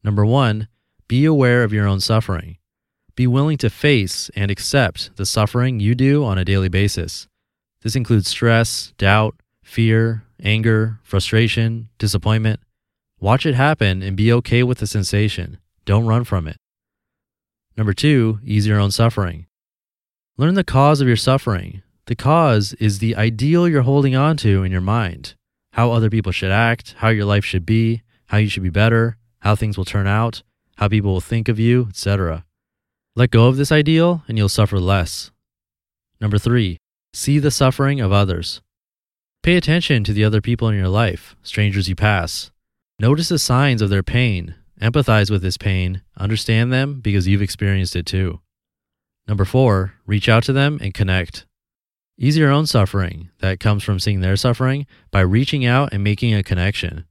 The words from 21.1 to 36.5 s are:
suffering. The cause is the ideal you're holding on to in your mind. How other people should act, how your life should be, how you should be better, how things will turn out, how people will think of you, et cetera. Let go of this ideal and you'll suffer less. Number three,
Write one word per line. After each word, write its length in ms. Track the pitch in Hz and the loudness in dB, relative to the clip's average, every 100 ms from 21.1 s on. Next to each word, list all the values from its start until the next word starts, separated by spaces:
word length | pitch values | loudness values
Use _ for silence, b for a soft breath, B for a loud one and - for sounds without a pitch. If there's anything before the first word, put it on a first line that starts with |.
| 113 | 2
suffering. 680 | - 135 - 92 87 95 _ _ - | 2 0 0 -4 -6 -16 _ _ -10
The 100 | 117 | -4
cause 560 | 131 165 156 107 98 | 2 2 4 2 -2
is 240 | - 110 101 | -2 -2 -2
the 160 | 113 | -4
ideal 540 | 107 110 110 139 170 175 | 0 -2 0 0 2 2
you're 140 | 147 | 2
holding 340 | 123 143 139 131 | 2 2 2 2
on 200 | 147 156 | 0 0
to 260 | 110 98 | 2 2
in 80 | 95 | 0
your 80 | 92 | -2
mind. 540 | 95 113 95 82 73 _ _ _ _ | -2 -2 -4 -8 -18 _ _ _ _
How 200 | - 120 | -2 0
other 180 | 117 110 | 2 0
people 220 | 110 98 | 0 -2
should 180 | - 95 | -4 -2
act, 460 | 101 117 113 - - | 0 0 -2 -8 -4
how 100 | 110 | 0
your 160 | 110 | 0
life 200 | 101 101 | 2 0
should 200 | - 92 | 0 -6
be, 380 | 85 113 113 117 _ _ _ | 0 0 0 -2 _ _ _
how 120 | 104 | 0
you 100 | 107 | 0
should 160 | 98 | -2
be 60 | 92 | -2
better, 460 | 98 113 113 117 110 _ _ | 0 2 2 0 -4 _ _
how 140 | 101 | -2
things 240 | 104 107 98 | 0 -2 -4
will 60 | |
turn 240 | 92 104 98 | -4 -4 -2
out, 340 | 104 117 - _ _ _ - | 0 -2 -6 _ _ _ -4
how 100 | 104 | 0
people 240 | 107 101 | 0 0
will 80 | 92 | -2
think 280 | - 117 110 | -2 -4 -2
of 120 | 107 | 0
you, 260 | 113 123 117 | 2 2 0
et 80 | - | -6
cetera. 480 | 98 98 87 80 - _ _ _ _ _ _ | -2 -2 -2 -6 -12 _ _ _ _ _ _
Let 160 | - 123 | 0 2
go 160 | 113 120 | 6 4
of 100 | 131 | 2
this 140 | 143 | 2
ideal 540 | 151 151 160 170 170 - | 2 4 2 2 0 -4
and 100 | 110 | 0
you'll 120 | 101 | 0
suffer 320 | - 104 98 | 2 0 0
less. 500 | 90 98 82 - - _ _ _ _ _ _ _ _ _ | 0 0 -2 -8 -16 _ _ _ _ _ _ _ _ _
Number 180 | 107 104 | -2 0
three, 400 | 117 | 0